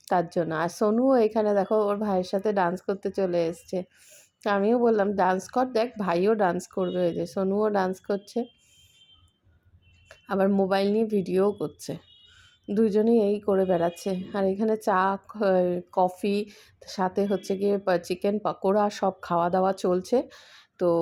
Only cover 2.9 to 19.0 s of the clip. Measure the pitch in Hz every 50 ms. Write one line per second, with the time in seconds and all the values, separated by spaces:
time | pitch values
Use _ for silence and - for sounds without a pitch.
2.9 | 202 196 - 202 190 - 196 180 175 170 170 165 175 - - - - 180 180 -
3.9 | _ _ - - - - - _ _ _ - 214 202 196 196 214 240 254 240 233
4.9 | 226 208 190 202 202 190 180 185 185 190 185 - - 247 262 254 254 220 226 254
5.9 | - 214 202 185 175 175 185 208 226 208 202 175 175 180 - - - 190 185 180
6.9 | 180 180 180 170 165 175 170 175 - 196 190 190 196 208 214 214 208 196 185 185
7.9 | 185 - - - 202 196 202 - - 233 247 247 _ _ _ _ _ _ _ _
8.9 | _ _ _ _ _ _ _ _ _ _ _ _ _ _ _ _ _ _ _ _
9.9 | _ _ _ _ - - _ - 202 190 190 196 202 196 196 185 196 196 196 202
10.9 | 208 220 226 214 214 202 180 180 180 185 196 202 202 208 156 147 - - - -
11.9 | 156 165 - _ - - - _ _ - - - _ _ _ - 202 208 226 220
12.9 | 190 214 214 233 233 233 208 202 208 202 - - 196 190 190 185 185 170 170 175
13.9 | 175 - - 196 190 185 190 - 202 202 196 190 190 196 220 220 220 214 - 226
14.9 | 196 185 190 196 196 196 - - - 214 220 196 190 185 180 180 180 180 175 -
15.9 | - 190 180 180 185 - - 202 202 202 208 208 - - - - _ _ - -
16.9 | - - 185 185 185 202 196 202 208 190 196 - 196 190 196 202 202 196 202 196
17.9 | 180 170 175 - 185 175 - 202 208 208 208 - - - - 190 196 208 208 208
18.9 | 208 -